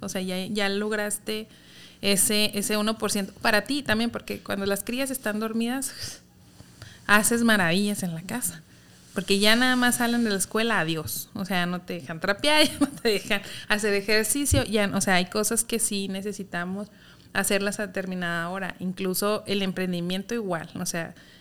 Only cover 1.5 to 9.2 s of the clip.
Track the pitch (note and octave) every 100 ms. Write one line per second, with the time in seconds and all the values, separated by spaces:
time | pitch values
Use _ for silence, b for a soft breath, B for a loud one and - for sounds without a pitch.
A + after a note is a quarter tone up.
1.5 | b b b b b G3+ G3+ - G#3 G#3+
2.5 | G3+ G3+ G#3+ G#3 A3 G#3 G3+ F#3+ - A#3
3.5 | G#3+ G#3 C#4+ C4+ G#3+ A#3 - - G#3 -
4.5 | G3+ G3 G3 - B3 C4+ C4 G#3+ G#3 A3
5.5 | A3+ A#3 C4 C4 - - - - - -
6.5 | b b b b b - G#3 G#3+ A#3 A#3
7.5 | G#3+ E3+ F3+ G#3 G#3 F#3 E3 F3+ A#3+ -
8.5 | - - b b b - -